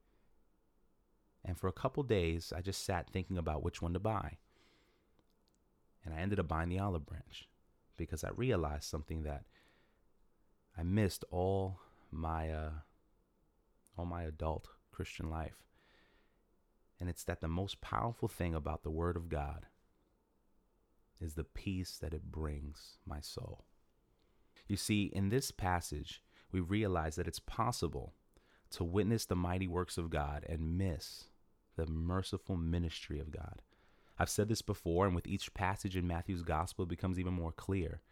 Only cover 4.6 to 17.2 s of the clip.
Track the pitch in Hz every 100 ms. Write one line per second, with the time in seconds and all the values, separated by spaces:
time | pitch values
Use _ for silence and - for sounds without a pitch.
4.6 | - _ _ _ _ _ _ _ _ _
5.6 | _ _ _ _ 82 78 95 98 80 80
6.6 | 85 90 101 85 69 80 - - - _
7.6 | _ _ _ - 82 78 92 - 127 95
8.6 | 76 73 - 80 - 80 76 71 - -
9.6 | - _ _ _ _ _ _ _ _ _
10.6 | _ 85 85 104 98 - - 90 92 98
11.6 | 95 90 - - - 76 80 80 80 78
12.6 | 78 76 - _ _ _ _ _ _ _
13.6 | _ _ _ - 87 87 80 78 78 78
14.6 | - - _ - - - 80 80 80 -
15.6 | - _ _ - _ _ _ _ _ _
16.6 | _ _ _ - 90 85